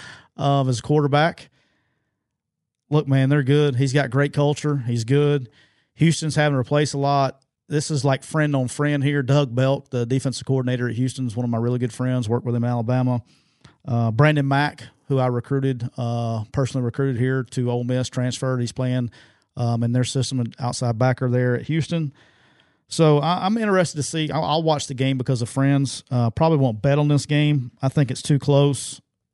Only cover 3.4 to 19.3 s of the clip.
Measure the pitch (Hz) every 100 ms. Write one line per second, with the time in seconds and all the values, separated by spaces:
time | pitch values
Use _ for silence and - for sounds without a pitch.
3.4 | 131 147 147 123 135 143 131 131 143 147
4.4 | 143 143 151 143 120 120 113 143 147 147
5.4 | 123 _ _ _ _ - 165 151 160 156
6.4 | 151 135 120 147 151 139 139 139 135 -
7.4 | _ _ - 151 - 147 139 135 - 156
8.4 | 151 139 123 - 147 143 139 143 131 143
9.4 | 139 120 135 139 - 123 117 131 135 -
10.4 | - 135 123 123 120 117 127 131 123 110
11.4 | 120 113 120 123 123 - 127 127 107 117
12.4 | 123 120 120 120 113 127 127 120 - _
13.4 | _ _ - _ - 117 113 113 151 151
14.4 | 139 139 147 - - _ - 135 127 120
15.4 | - 139 135 123 120 - 117 120 117 110
16.4 | 107 - 127 135 120 - 139 117 131 131
17.4 | 120 127 120 120 120 127 123 131 123 -
18.4 | 131 127 120 - 127 127 120 - -